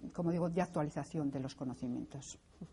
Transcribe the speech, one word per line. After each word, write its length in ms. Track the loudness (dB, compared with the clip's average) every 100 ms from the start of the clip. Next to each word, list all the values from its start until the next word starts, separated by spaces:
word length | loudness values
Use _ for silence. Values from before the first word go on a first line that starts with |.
| -6
como 200 | 0 4
digo, 180 | 4 4
de 120 | 4
actualización 680 | 2 2 2 0 -2 0 0
de 80 | 0
los 160 | -2
conocimientos. 840 | -2 -4 -2 -2 -2 -4 -8 -10 -14 -16 -16 -12